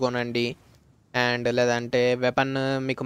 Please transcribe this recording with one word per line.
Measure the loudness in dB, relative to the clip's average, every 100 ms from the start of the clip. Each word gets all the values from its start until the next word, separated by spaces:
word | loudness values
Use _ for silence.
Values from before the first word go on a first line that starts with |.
కొనండి, | 0 -2 -2 -2 -2 -4 _ _ _ _ _ 0
and | 0 0 0 2
లేదంటే | 2 0 0 2 2 2 0
వెపన్ | 2 0 0 -2 -2 -4
మీకు | -4